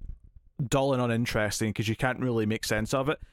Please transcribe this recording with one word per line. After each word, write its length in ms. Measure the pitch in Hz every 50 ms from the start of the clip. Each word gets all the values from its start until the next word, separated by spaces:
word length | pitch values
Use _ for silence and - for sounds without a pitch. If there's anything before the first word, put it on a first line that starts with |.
| - - - - _ - - - _ - _ - 147 113
dull 260 | - 139 135 139 135
and 80 | 123
uninteresting 720 | 123 120 117 113 120 - - 113 107 101 - - 113 110 101
'cause 140 | - 110 107
you 80 | 110
can't 240 | - - 127 123 -
really 260 | 127 127 120 113 110
make 180 | 104 110 - -
sense 300 | - 113 107 110 - -
of 160 | 135 135 139
it. 100 | 156 - - -